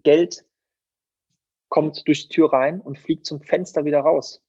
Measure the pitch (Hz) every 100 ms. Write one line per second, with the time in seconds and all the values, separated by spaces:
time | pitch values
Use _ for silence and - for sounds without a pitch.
0 | 151 156 175 - _ _ _ _ _ _
1 | _ _ _ _ _ _ _ - 156 147
2 | - 147 - - 156 135 135 180 - 139
3 | - 160 - 147 - - 180 165 147 147
4 | 147 156 - -